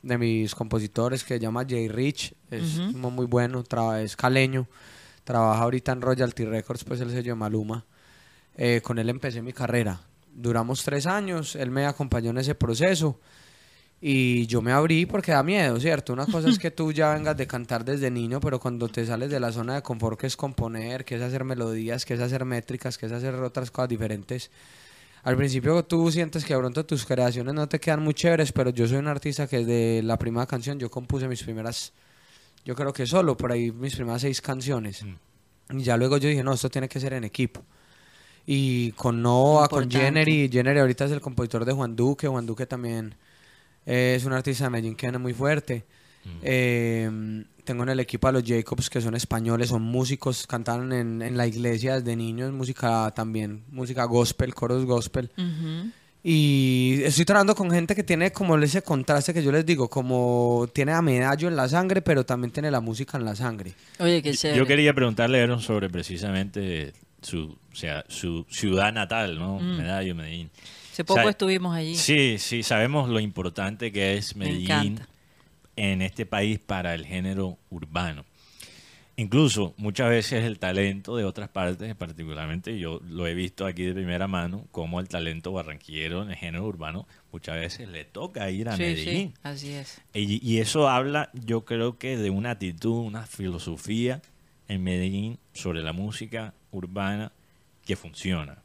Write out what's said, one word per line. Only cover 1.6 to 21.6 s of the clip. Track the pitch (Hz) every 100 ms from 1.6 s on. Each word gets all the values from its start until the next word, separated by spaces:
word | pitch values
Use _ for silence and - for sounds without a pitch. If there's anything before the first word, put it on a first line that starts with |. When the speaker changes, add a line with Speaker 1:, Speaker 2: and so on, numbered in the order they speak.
| 131
Speaker 1:
Jay | 120 113
Rich, | 107 135 147 - - _
es | 113 165 156
Speaker 2:
Ujú. | 185 127
Speaker 1:
mu-, | 127
muy | 123
bueno, | 123 123 120 127
traba-, | 120 120 113 110
es | 107
caleño, | - 127 131 131 131 127 - - - - -
trabaja | - 120 113 110
ahorita | 117 127 -
en | 127
Royalty | 123 127 123 -
Records, | 110 113 - 120
pues | - 123
el | 123
sello | 123 120
de |
Maluma. | 113 107 110 107 113 - _ _ - - _ _ -
Eh, | 120 120
con | - 117
él | 113
empecé | 117 139 117
mi | 117
carrera. | - 120 120 104 87 - _ _
Duramos | - 120 117 117 131
tres | - 139 151
años, | 202 196 170 151
él | 151 127
me | 131
acompañó | 143 139 135 123 117
en | 123
ese | 131
proceso | 147 117 117 180 175 156 - _ - - - _ - _ _
y | 151 135 127 120
yo | 113 120
me | 117
abrí | 135 160 160 180
porque | 208 175
da | 143
miedo, | 147 202 147 117
¿cierto? | 151 151 -
Una | 127 147
cosa | 170 160
es | 214
que | 170
tú | 165 156
ya | 156 151
vengas | 151 151 139
de | 131
cantar | 123 117 117
desde | 117 143 135
niño, | 120 117 131
pero | 151 127
cuando | 127 120 117
te | 120
sales | 113 117 135
de | 143
la | 120
zona | 113 117
de | 139
confort | 139 117 113 107
que | 131
es | -
componer, | 139 131 117 113 113 127
que | 127
es | 120
hacer | 123 131
melodías, | 131 123